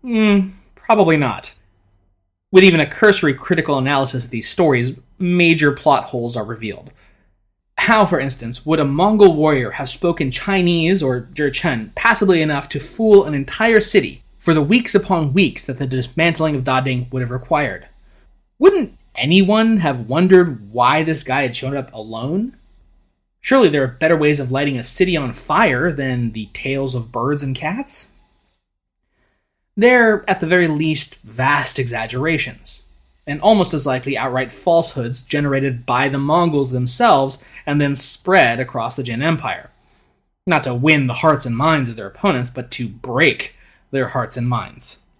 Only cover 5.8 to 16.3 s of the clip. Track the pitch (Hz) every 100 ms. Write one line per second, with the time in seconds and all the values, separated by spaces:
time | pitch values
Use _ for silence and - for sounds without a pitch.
5.8 | 156 135 - 123 117 117 107 110 110 92
6.8 | - _ _ _ _ _ _ _ _ -
7.8 | 208 220 196 160 135 127 117 120 151 160
8.8 | 139 143 196 214 196 151 156 139 113 -
9.8 | 135 - 175 170 139 - - 190 175 170
10.8 | 160 190 139 123 123 - 147 139 165 120
11.8 | 107 - 226 220 190 170 151 143 - 147
12.8 | - - 220 202 165 143 135 - 226 220
13.8 | - 196 104 - _ _ - 156 143 240
14.8 | 240 202 175 175 147 160 160 - - 127
15.8 | 135 131 123 - 170